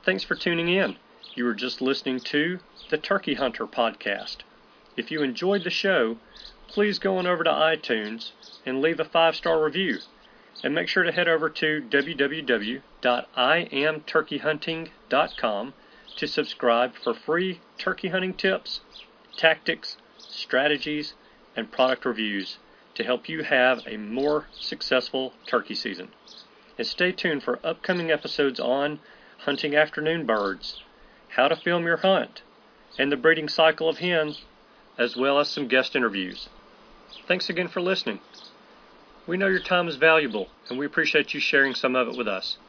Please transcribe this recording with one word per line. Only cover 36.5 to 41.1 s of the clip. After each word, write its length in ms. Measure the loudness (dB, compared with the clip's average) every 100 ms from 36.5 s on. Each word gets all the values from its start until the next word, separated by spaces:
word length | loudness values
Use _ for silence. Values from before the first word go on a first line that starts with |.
| -20 -20 -20 -20 -20 -20 -20 -4
Thanks 200 | -4 -2
again 200 | -4 -4
for 120 | -4
listening. 380 | -2 -2 -2 -8 -12 -20 -20 -20 -20 -20 -20 -20 -20 -20 -6
We 80 | -2
know 100 | 0
your 140 | 0
time 280 | 2 0 0
is 80 | 4
valuable, 520 | 6 6 4 -4 -6 -12 -10
and 80 | -6
we 80 | -2
appreciate 480 | 0 2